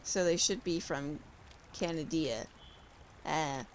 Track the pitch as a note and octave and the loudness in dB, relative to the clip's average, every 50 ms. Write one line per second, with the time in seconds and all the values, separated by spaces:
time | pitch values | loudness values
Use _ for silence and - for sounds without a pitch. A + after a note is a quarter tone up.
0 | - - - G3 F3+ E3+ E3 E3+ - - G3 - - F3+ E3+ E3+ - - D#3+ C#3 | -4 0 2 4 6 6 6 6 4 2 2 2 0 0 0 0 0 -2 -2 -2
1 | C#3 C#3+ D3+ - - - - - - - - - - - - - - E3+ E3 D#3+ | -2 -4 -4 -6 -10 -14 -20 -20 -20 -20 -20 -20 -20 -16 -6 -4 -2 -2 0 -2
2 | D3+ - - D#3+ D#3 C3 A2+ G#2+ - - - - - - - - - - - - | -2 0 2 2 2 2 0 -2 -4 -8 -12 -20 -20 -20 -20 -20 -20 -20 -20 -20
3 | - - - - - - D3+ D#3 D#3 C#3+ C#3 C3+ A#2 - | -20 -20 -20 -10 -4 0 0 2 2 0 0 -4 -6 -8